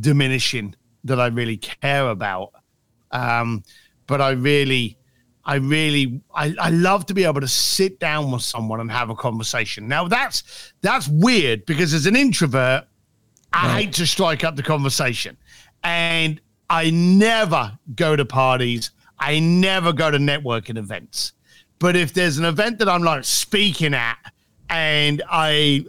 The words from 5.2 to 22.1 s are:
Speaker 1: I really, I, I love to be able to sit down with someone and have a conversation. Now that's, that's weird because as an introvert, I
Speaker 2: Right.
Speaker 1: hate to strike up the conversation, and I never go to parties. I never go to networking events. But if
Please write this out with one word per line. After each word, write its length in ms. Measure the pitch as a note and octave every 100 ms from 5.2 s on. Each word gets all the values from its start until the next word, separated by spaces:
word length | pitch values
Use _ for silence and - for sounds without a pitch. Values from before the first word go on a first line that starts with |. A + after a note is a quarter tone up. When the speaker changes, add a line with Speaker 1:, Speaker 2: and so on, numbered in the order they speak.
| _ _ -
Speaker 1:
I 80 |
really, 680 | C#3 C3+ D#3 D3+ C#3+ C3 C3+ _
I, 200 | D#3 D3+ F3+
I 80 | E3+
love 380 | E3 F3+ G3+ -
to 80 |
be 100 | F#3+
able 160 | E3+ C#3+
to 80 | C3+
sit 500 | - - - F#3+ F#3+
down 320 | E3 D3+ C#3
with 120 | B2
someone 380 | - A#2 A2 A2+
and 120 | A2+
have 160 | A#2+ A2+
a 60 |
conversation. 720 | A2+ B2 A2+ A2+ B2 A2 - A2
Now 180 | D3+ F3
that's, 680 | A#3+ C#4 - - - - -
that's 260 | G3 B3+ C#3+
weird 560 | D3+ A#3 A#3 C3 A2
because 300 | - D3+ E3+
as 100 | D#3
an 100 | E3
introvert, 680 | B3 C4+ - D#3 C3 B2+ C3+ - _ _ _ _ _ -
I 140 | E3+ F3+
Speaker 2:
Right. 160 | G3
Speaker 1:
hate 100 | G#3
to 120 | D#3 D#3+
strike 380 | - F3 D3
up 120 | D#3+ C#3+
the 60 |
conversation, 760 | D3 D3+ C3+ - C3 A#2 F2 - _ - - -
and 600 | F3 E3+ E3+ E3 D#3+ D#3 _ _ -
I 220 | E3 E3
never 880 | E3+ F3+ F#3+ A3 A3+ G3 D#3 G#2+ A2+ -
go 220 | A2 D#3+ D3
to 100 | A#2+
parties. 640 | C3 C3 B2+ A#2+ A#2 - _ _ -
I 200 | C#3 D#3
never 560 | E3 F3 F#3+ F#3+ E3+
go 160 | D#3 D#3+
to 80 | D3+
networking 580 | C#3+ D3 C3 A2+ - A2+
events. 560 | G2+ G2+ - - - _ _ - _ -
But 180 | F3+ F3+
if 180 | E3